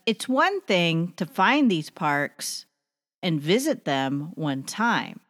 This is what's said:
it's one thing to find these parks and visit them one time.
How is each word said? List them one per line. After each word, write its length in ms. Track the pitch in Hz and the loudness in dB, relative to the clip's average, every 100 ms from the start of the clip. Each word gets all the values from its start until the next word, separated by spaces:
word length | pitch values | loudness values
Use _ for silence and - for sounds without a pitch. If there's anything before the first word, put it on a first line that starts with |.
| - | -4
it's 240 | 220 - | -4 -2
one 320 | 262 339 392 | 2 2 0
thing 520 | - 185 170 165 175 - | 0 2 2 2 -2 -4
to 80 | 160 | -6
find 440 | - 190 285 262 | 2 4 4 4
these 200 | 170 156 | 2 -2
parks 760 | - 156 143 143 - - - - _ _ _ _ _ | -4 0 0 -2 -6 -10 -10 -14 _ _ _ _ _
and 180 | 185 156 | -2 -2
visit 440 | 151 220 294 254 - | 2 0 2 -2 -2
them 460 | 135 135 143 151 - | 0 0 -2 -6 -6
one 280 | 156 135 | -4 -4
time. 560 | 135 - 233 170 - 50 _ | -6 -2 0 0 -4 -14 _